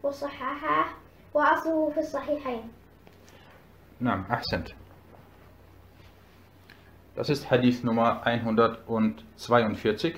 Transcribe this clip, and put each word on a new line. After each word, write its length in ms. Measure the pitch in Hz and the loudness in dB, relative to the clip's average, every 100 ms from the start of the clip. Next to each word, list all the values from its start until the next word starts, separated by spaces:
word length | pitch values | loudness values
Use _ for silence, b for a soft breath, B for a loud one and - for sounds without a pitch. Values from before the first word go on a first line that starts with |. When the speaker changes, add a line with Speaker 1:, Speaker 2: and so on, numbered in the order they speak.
Speaker 1:
وصححه، 800 | 285 277 285 - 262 294 302 - 349 - b b b | -4 -6 -10 -8 -8 -6 0 0 0 -4 b b b
وأصله 580 | 294 302 320 320 320 302 | 2 4 4 2 0 0
في 80 | 311 | 0
الصحيحين. 640 | 302 285 285 285 262 233 226 - - - - - B B B B B - - - | -4 -6 -4 -4 -4 -8 -10 -20 -20 -20 -20 -20 B B B B B -20 -20 -4
Speaker 2:
نعم، 260 | 123 95 95 | 0 0 -2
أحسنت. 440 | - - 95 - - - - - - - - - - - - - - - - - - - - - B B B - - | -4 -2 -4 -4 -16 -20 -20 -20 -20 -20 -20 -20 -20 -20 -20 -20 -20 -20 -20 -20 -20 -20 -20 -20 B B B -16 -8
Das 140 | 113 | -2
ist 200 | 143 - | -2 2
Hadith 340 | 127 123 123 | 4 4 2
Nummer 420 | 120 113 117 117 120 | 0 2 2 2 -2
einhundertzweiundvierzig. 1900 | 117 113 110 113 - - 113 110 - - - - 120 110 98 110 104 165 | -2 0 2 2 0 -6 0 0 -2 -16 -16 2 4 4 0 -2 0 -2